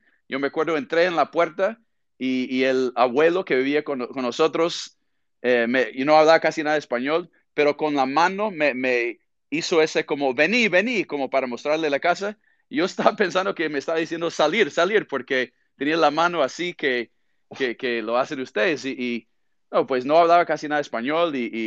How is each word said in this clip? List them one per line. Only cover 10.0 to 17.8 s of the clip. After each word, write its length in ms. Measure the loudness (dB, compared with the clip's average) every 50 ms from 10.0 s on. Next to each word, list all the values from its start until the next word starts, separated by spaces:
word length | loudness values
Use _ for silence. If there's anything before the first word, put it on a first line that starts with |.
| -2
como, 280 | -2 -4 -2 -2 -2 0
"Vení, 320 | 2 2 2 2 2 2 2
vení", 360 | 2 2 0 0 -2 -4 -4
como 260 | -4 -4 -6 -4 -2
para 160 | -2 -2 -2
mostrarle 440 | -2 -6 -6 -2 -2 -2 0 0 -2
la 100 | -2 0
casa. 380 | 0 0 -2 -2 -4 -8 -10 _ _ _ _ _ _ -8
Y 100 | -4 -2
yo 60 | -2
estaba 280 | -2 -2 2 2 2 2
<laughs> 0 |
pensando 380 | 2 -2 0 0 -2 -2 -2 -4
que 140 | -4 -4 -4
me 100 | -4 -4
estaba 200 | -4 -4 -4 -4
diciendo, 320 | -4 -4 -6 -4 -4 -4
"Salir, 400 | 0 0 0 2 4 2 0 0
salir", 360 | 2 0 0 2 2 -2 -2
porque 460 | -2 -8 -8 -4 -2 -2 -2 -2 -4 _ _ _ _ _
tenía 200 | -6 -4 -2 0
la 140 | 2 2 2
mano 320 | 4 2 0 2 2 2
así 320 | 0 0 -2 -4 -6 -6 -6
que, 360 | -4 -2 -2 -2 -2 -4 -6 _ _ _ _ _ _ _ -16 -8
que, 200 | -6 -4 -4 -4
que 260 | -4